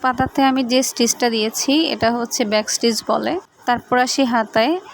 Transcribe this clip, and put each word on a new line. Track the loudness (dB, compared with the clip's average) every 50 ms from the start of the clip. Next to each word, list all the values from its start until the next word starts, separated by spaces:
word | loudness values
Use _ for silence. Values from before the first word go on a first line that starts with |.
পাতাতে | -2 -2 0 0 -2 -2 0 2 2
আমি | 2 2 2 0
যে | 2 2 2 2
স্টিচটা | 0 0 0 0 0 0 0 0 0
দিয়েছি | 0 0 -2 -2 -4 -4 0 2 2 2 2
এটা | 0 -2 0 0 0
হচ্ছে | 0 0 -4 -6 -2 -4 -2
ব্যাক | 0 0 -2 0 -2
স্টিচ | -4 0 0 0 0 -2 -2
বলে। | -2 -2 -2 0 -2 -4 -4 -8 _ _ _ -2
তারপর | -2 -2 -2 0 -2 0 0
আসি | 2 0 2 0 0
হাতায়। | 2 2 0 -2 0 2 2 2 2 0 -2 -4 -8